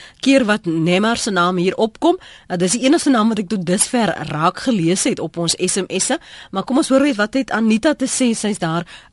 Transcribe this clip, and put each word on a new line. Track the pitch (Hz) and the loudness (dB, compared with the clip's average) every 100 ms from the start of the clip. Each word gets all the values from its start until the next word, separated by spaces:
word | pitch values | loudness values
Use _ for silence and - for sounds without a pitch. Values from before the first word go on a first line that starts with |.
| - _ | -20 _
keer | 262 269 208 | 2 4 4
wat | 208 170 | 0 0
Neymar | 165 165 180 220 233 | 0 2 2 0 -2
se | 233 | -2
naam | 180 180 185 | 0 2 2
hier | 185 - | 0 0
opkom. | 220 - 320 370 - - - | -2 0 0 0 -4 -20 -8
Eh, | 180 | -2
dis | 185 | 0
die | 233 | 2
enigste | 262 320 294 | 2 2 4
naam | 247 220 | 2 2
wat | 214 | 0
ek | 180 | -4
tot | 208 165 | -4 -2
dusver | 180 - 247 202 - 147 | -2 0 0 0 -2 -6
raak | 151 170 - | -4 -4 -2
gelees | 269 214 165 208 | -2 0 0 0
het | 269 - | -2 -4
op | 160 170 | -6 -6
ons | 165 - | -4 -2
S | 180 196 | -4 -4
M | - 185 | -4 -4
S'e. | - 294 - - - | -2 -4 -8 -20 -10
Maar | 190 | -8
kom | 190 269 | -2 0
ons | - | 2
hoor | 269 | 2
net | 285 208 | 2 0
wat | 214 | -2
het | 269 - | -2 -2
Anita | 214 220 220 311 | 0 2 2 2
te | 294 262 | 0 -2
sê. | - 247 220 | 0 0 0
Sy's | 208 202 | -4 -4
daar | 165 170 170 - - | -2 -4 -6 -14 -10